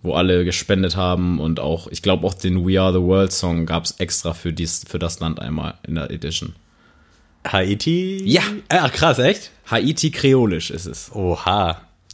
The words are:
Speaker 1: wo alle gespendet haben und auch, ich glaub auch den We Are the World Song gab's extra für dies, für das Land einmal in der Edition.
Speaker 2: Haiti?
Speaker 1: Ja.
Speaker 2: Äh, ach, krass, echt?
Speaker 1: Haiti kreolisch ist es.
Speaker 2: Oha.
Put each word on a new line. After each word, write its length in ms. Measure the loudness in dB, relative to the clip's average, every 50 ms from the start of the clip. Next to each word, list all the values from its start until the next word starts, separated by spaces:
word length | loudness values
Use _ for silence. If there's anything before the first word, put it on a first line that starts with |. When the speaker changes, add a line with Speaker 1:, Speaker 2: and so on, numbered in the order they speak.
| -4
Speaker 1:
wo 80 | -2 0
alle 280 | 2 2 4 4 4 2
gespendet 540 | 2 -2 -4 0 0 2 2 2 0 0 0
haben 420 | 0 0 2 2 2 0 0 0
und 220 | 0 0 -2 -2
auch, 260 | -2 -2 -2 -4 -4 -8
ich 140 | -12 -4
glaub 240 | 0 0 0 2 2
auch 80 | -2 -4
den 340 | -2 -2 0 0 2 2 2
We 120 | 4 4
Are 100 | 4 4
the 80 | 4 4
World 320 | 4 4 4 4 4 2
Song 340 | 0 -2 0 0 0 0 0
gab's 260 | 0 -2 -2 -2 -4 -6 -4
extra 340 | -4 -2 -2 -2 -2 -2 -6
für 180 | -4 -4 -6
dies, 320 | -4 -4 -4 -4 -4 -6 -6
für 140 | -6 -6 -4
das 220 | -4 -4 -4 -4
Land 180 | -4 -4 -4 -4
einmal 360 | -6 -6 -6 -4 -6 -6 -10 -12 _ -6
in 80 | -6
der 160 | -6 -6 -6
Edition. 440 | -8 -8 -8 -6 -6 -6 -8 -8 -12 -14 _ _ _ _ _ _ _ _ _ _ _ _ _ _ _ _ _ -4
Speaker 2:
Haiti? 720 | -2 0 0 0 0 -2 0 0 0 0 -2 -4 -6 -6 -2
Speaker 1:
Ja. 160 | 2 2 2 2 0 -6 -10 -6 0
Speaker 2:
Äh, 100 | 2 2
ach, 100 | 2 2
krass, 280 | 0 2 2 2 4 4
echt? 320 | 4 2 2 2 -4 -18 _ _ _ -2
Speaker 1:
Haiti 420 | -2 0 2 0 0 0 -2 -2
kreolisch 580 | -2 2 4 6 6 6 6 4 2 -2 -4 -6
ist 140 | -8 -8 -8
es. 260 | -10 -10 -12 -14 -12 -8
Speaker 2:
Oha. 680 | -2 0 0 0 0 0 0 0 2 0 0 -2 -6 -10 _ _ _ _ _